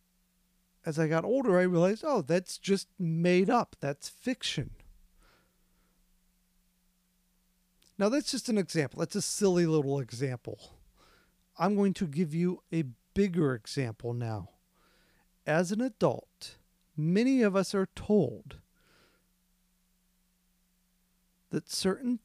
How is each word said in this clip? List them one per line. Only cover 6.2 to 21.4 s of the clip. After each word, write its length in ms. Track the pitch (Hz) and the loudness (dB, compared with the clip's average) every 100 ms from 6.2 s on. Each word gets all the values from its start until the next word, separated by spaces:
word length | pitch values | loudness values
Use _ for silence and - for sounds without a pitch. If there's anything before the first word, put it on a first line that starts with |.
| _ _ _ _ _ _ _ _ _ _ _ _ _ _ _ _ _ - | _ _ _ _ _ _ _ _ _ _ _ _ _ _ _ _ _ -2
Now, 120 | 202 | 0
that's 200 | 285 - | 0 -2
just 200 | 262 - | -6 -2
an 80 | 214 | -2
example. 420 | 170 160 131 - | -2 -2 -4 -4
That's 160 | 165 202 | -6 -4
a 60 | |
silly 440 | - - 196 175 165 | -4 0 2 4 2
little 340 | 156 139 139 | 2 0 -4
example. 760 | 120 117 135 123 - - - - _ _ _ _ _ _ _ - | -6 -6 -6 -6 -12 -16 -18 -20 _ _ _ _ _ _ _ -2
I'm 180 | 180 208 | 0 2
going 180 | 196 - | 2 0
to 100 | 170 | -2
give 300 | 139 165 160 | -2 -2 0
you 260 | 180 185 _ | 0 -2 _
a 120 | 165 135 113 _ | -4 -4 -8 _
bigger 420 | 190 202 175 147 120 | 0 0 2 0 -2
example 580 | - 143 120 110 120 | -6 -6 -4 -6 -6
now. 360 | 120 113 107 87 _ _ _ _ _ _ _ _ _ - | -4 -4 -6 -10 _ _ _ _ _ _ _ _ _ -2
As 240 | 156 180 | 0 0
an 100 | 214 | 0
adult, 760 | 262 - 156 - - _ - - _ _ _ - | -2 2 0 0 -8 _ -20 -20 _ _ _ -4
many 440 | 156 190 247 269 | 0 2 4 4
of 140 | 208 190 | 4 2
us 180 | 185 | 0
are 140 | 202 185 - | 0 -2 -4
told 640 | - 208 151 104 - - _ _ _ _ _ _ _ _ _ _ _ _ _ _ _ _ _ _ _ _ _ _ _ _ _ _ _ _ | 2 2 2 -2 -14 -20 _ _ _ _ _ _ _ _ _ _ _ _ _ _ _ _ _ _ _ _ _ _ _ _ _ _ _ _